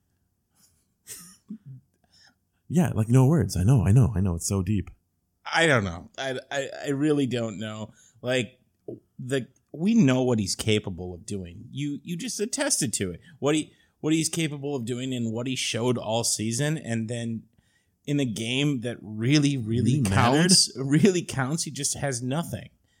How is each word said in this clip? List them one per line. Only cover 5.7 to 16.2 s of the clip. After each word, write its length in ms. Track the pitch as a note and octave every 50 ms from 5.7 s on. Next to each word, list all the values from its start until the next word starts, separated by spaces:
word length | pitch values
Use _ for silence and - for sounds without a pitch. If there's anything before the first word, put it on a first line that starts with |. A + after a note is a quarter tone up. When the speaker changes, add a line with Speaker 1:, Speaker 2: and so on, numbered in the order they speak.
| C3+ A#2 G2+
Speaker 2:
know. 260 | F#2 E2 F2 - - _
I, 200 | - C3+ C3+ B2+ B2+ - _
I, 180 | C#3 C#3 C3+ - - C2+ D#2
I 40 | D3
really 360 | C#3+ C3+ D3 D#3 D3 C#3+ C#3
don't 320 | A#2+ B2 A#2+ A2+ A2+ F#2+
know. 360 | F2 A2 G#2+ G#2+ A2 G#2+ - - _ _ _ _ _
Like, 380 | - B2 B2+ B2+ A2 - - _ _ _ _ _ _ - - - _ _ _ -
the, 280 | C3 B2 C3+ C3+ A2+ - _ _ _ _
we 220 | - C#3+ F3 G#3 A#3
know 300 | A3+ C#3+ C3 B2+ C3 B2+
what 160 | B2+ B2 G#2+
he's 160 | G2 F#2 -
capable 580 | - - A2+ G#2+ G#2+ - G2+ F#2 E2+ F2+ F2+ F2+
of 120 | E2+ F#2
doing. 400 | - G#2 G2 F2 E2+ F2 G#2 - -
You, 280 | - C3+ C#3+ D3 C#3+ - -
you 140 | E3+ F3
just 220 | E3 C4+ A#3 - -
attested 540 | G#3 A#3 - C#4 D4 C#4 - - D3+ A2+ -
to 180 | - G2+ F2+
it. 100 | E2 - - - - _
What 160 | B2+ C#3+ D#3
he, 180 | D#3 - - _ _ _ _ _ _
what 120 | - D#3 D#3+
he's 160 | E3 D3+ -
capable 460 | - E3+ D#3+ D3 D3+ C#3 C3+ D3 C#3+
of 100 | C3 A2+
doing 280 | A2+ B2 B2 C3 C3 B2+
and 180 | B2 A#2 A2+
what 160 | A2 A#2 B2
he 80 | C3 B2+
showed 420 | - - - - A2 A#2 B2+ A#2+
all 260 | A2 - G#2 A2 A#2